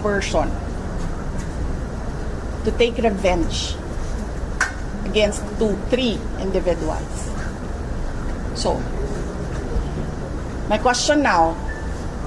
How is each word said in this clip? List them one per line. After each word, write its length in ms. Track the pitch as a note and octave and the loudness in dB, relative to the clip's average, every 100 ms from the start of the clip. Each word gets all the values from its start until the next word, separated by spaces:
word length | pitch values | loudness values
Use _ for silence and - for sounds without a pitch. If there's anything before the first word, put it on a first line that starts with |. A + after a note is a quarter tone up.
person 480 | G#3 G3+ - E3+ E3 - - - - - - - - - - - - - - - - - - - - - G#3+ | 2 2 2 2 2 0 -2 -4 -2 -2 -2 -2 -2 -4 -4 -2 -2 -2 -2 -4 -4 -4 -4 -4 -4 -2 0
to 40 | |
take 240 | - A#3 B3 | 4 2 4
revenge 800 | A3+ F#3+ F#3 F3 D#3 - - - - - - - - - - - - - - - G3+ | 2 4 2 4 2 0 -2 -4 -4 -4 -2 -2 -4 -4 -4 -2 -2 -4 -6 -4 0
against 340 | G#3+ G#3 - - G#3+ | 4 4 2 -4 0
two, 220 | A3 G3 - | 0 2 0
three 300 | B3 B3 F#3+ - - | 2 2 0 -2 -2
individuals. 880 | F#3+ F#3 F3 E3 D#3 E3+ - - - - - - - - - - - - - - - - | 0 2 2 0 0 -2 -4 -4 -4 -4 -4 -4 -6 -4 -4 -2 -2 -2 -2 -2 -2 0
So, 240 | - - - - - - - - - - - - - - - - - - - - - | 0 0 0 -2 -2 -2 -4 -4 -4 -2 0 0 0 -2 -4 -4 -4 -4 -4 -4 0
my 100 | G#3+ | 4
question 460 | B3 B3+ - D4 | 4 4 6 6
now 320 | C4 F3+ E3 E3 - - - - - - | 6 6 6 4 -2 -2 -4 -4 -4 -4